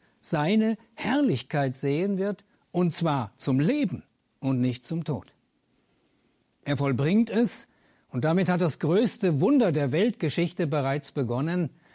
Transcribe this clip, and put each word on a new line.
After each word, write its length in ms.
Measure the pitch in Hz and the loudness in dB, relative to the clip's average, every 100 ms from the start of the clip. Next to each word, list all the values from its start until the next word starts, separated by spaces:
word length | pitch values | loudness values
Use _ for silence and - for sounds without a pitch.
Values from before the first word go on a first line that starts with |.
| _ _ | _ _
seine 560 | - 156 151 220 220 220 _ | -6 -2 2 2 2 -2 _
Herrlichkeit 800 | - - 269 277 135 - 151 139 127 | -8 -2 0 2 0 -2 -2 -2 -2
sehen 420 | 139 147 196 196 | -2 -2 -2 -2
wird, 280 | 196 196 _ _ _ | -4 -6 _ _ _
und 220 | 180 180 | 0 0
zwar 400 | - 165 143 107 - | 0 0 0 -2 -6
zum 240 | - 131 | 0 2
Leben 440 | 156 294 254 - - _ _ _ | 2 2 0 -4 -12 _ _ _
und 220 | 135 131 | -2 0
nicht 240 | 123 120 - | 0 -2 -6
zum 180 | 170 | -6
Tod. 300 | 160 131 - _ _ _ _ _ _ _ _ _ _ _ _ _ | -4 -6 -8 _ _ _ _ _ _ _ _ _ _ _ _ _
Er 140 | - 143 | -6 -2
vollbringt 520 | 139 123 143 202 233 | 0 0 2 2 2
es, 380 | 202 233 - - _ _ _ _ | 0 0 -2 -8 _ _ _ _
und 160 | 127 | -4
damit 240 | 147 170 185 | 0 2 2
hat 140 | 175 | 2
das 180 | 175 - | 0 0
größte 640 | 151 180 240 - 185 147 | 0 2 2 0 0 2
Wunder 320 | 185 285 214 | 4 4 4
der 180 | 151 143 | 2 0
Weltgeschichte 760 | 147 226 - 160 - 170 - 165 | 2 0 0 -4 -2 -2 -2 -2
bereits 460 | 147 135 143 - | 0 0 -2 -4
begonnen. 600 | - 123 120 156 180 170 - _ | -4 -2 -2 -2 -2 -4 -8 _